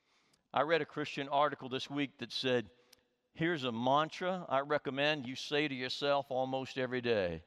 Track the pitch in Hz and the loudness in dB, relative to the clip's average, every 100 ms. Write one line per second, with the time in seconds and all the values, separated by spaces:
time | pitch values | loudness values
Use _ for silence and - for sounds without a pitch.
0 | _ _ _ _ _ 123 147 165 143 147 | _ _ _ _ _ -2 2 2 0 -4
1 | 147 - 139 143 147 143 131 131 - 143 | -6 -6 -2 2 2 0 -6 -6 -4 -2
2 | 135 - 117 - 131 123 110 - _ - | -4 -6 -8 -2 2 2 0 -10 _ -20
3 | _ _ _ - 165 165 127 113 127 143 | _ _ _ -4 -2 0 -2 0 2 4
4 | 156 - 185 185 175 135 143 147 143 131 | 2 -2 -4 -4 0 0 2 0 0 0
5 | 147 156 120 131 - 147 151 131 127 - | 0 0 -4 -8 -2 0 0 -2 -4 -2
6 | 143 143 - 127 131 131 131 135 127 127 | 2 2 2 0 0 -2 -2 -2 -2 0
7 | 120 110 90 80 | 4 4 2 -2